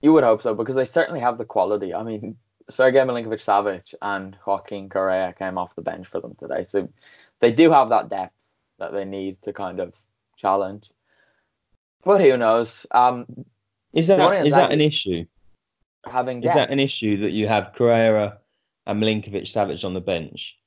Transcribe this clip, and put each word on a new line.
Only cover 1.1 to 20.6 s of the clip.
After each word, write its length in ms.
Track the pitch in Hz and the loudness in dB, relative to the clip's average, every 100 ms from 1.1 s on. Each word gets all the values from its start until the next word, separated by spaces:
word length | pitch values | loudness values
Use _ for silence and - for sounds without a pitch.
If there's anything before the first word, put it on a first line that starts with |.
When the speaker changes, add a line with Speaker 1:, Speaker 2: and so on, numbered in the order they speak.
| 156 | -2
Speaker 1:
have 180 | 120 117 | -4 -4
the 60 | |
quality. 500 | 110 107 92 104 98 | -6 -2 0 -2 -4
I 80 | 82 | -8
mean, 340 | 113 110 101 - _ _ _ | -8 -10 -10 -16 _ _ _
Sergei 320 | - 131 131 | 2 4 4
Milinkovic-Savic 920 | 131 120 113 110 - 101 104 92 - - | 2 -2 -6 -8 0 0 0 -6 -12 -12
and 340 | 101 98 95 95 | -8 -8 -8 -14
Joaquin 440 | - 98 - 101 98 | -6 -6 -6 -14 -8
Correa 440 | 98 95 92 92 | -4 -2 -2 -4
came 260 | 87 95 92 | -6 -8 -6
off 180 | 90 - | -8 -10
the 60 | |
bench 240 | 80 85 90 | -12 -12 -12
for 140 | 92 | -12
them 160 | - - | -12 -18
today. 260 | - - | -10 -8
So 240 | - 101 92 _ _ _ _ _ | -4 -6 -6 _ _ _ _ _
they 120 | 117 | 0
do 180 | 117 165 | 6 6
have 160 | 156 123 | 6 4
that 200 | 113 - | 0 -2
depth 320 | 98 92 _ _ _ _ _ | -8 -10 _ _ _ _ _
that 140 | 92 | -10
they 120 | 98 | -8
need 380 | 98 98 95 92 | -8 -8 -8 -10
to 100 | - | -14
kind 280 | - 98 90 | -10 -10 -8
of 140 | 87 _ _ _ _ _ | -10 _ _ _ _ _
challenge. 540 | 101 98 95 104 _ _ _ _ _ _ _ _ _ _ _ _ | 0 0 -2 -8 _ _ _ _ _ _ _ _ _ _ _ _
But 160 | 175 196 | 2 4
who 160 | 165 127 | 6 4
knows? 500 | 117 113 117 - - | 2 2 0 -8 -2
Um, 340 | - 123 123 120 120 - _ _ _ _ | 2 4 2 -10 -18 -18 _ _ _ _
Speaker 2:
Is 140 | 160 165 | -2 4
that, 100 | 190 | 4
Speaker 1:
Simone 300 | 170 196 156 | 4 4 4
Speaker 2:
is 60 | |
that 180 | 147 175 | 4 4
Speaker 1:
Inzaghi 40 | |
Speaker 2:
an 60 | 151 | 4
issue? 440 | 151 151 101 87 87 _ _ _ _ _ _ _ | 2 0 -4 -6 -6 _ _ _ _ _ _ _
Speaker 1:
having 340 | - 127 127 123 | -8 -4 -4 -2
Speaker 2:
Is 60 | |
Speaker 1:
depth. 120 | 127 170 | 0 2
Speaker 2:
that 140 | 127 | 2
an 100 | 139 | 0
issue 380 | 135 - 110 101 | -2 -2 -2 0
that 140 | 104 | -2
you 140 | 95 104 | -2 0
have 260 | 110 92 | 0 -2
Correa 640 | - 120 117 113 107 104 104 _ _ _ _ - | 0 2 4 4 2 0 -6 _ _ _ _ -8
and 160 | 104 | -2
Milinkovic-Savic 840 | 110 107 101 101 - 110 98 73 | 0 -2 -4 -10 -6 -4 -4 -4
on 100 | 95 | -6
the 60 | 92 | -8
bench 560 | 92 87 76 - - _ | -4 -6 -6 -14 -18 _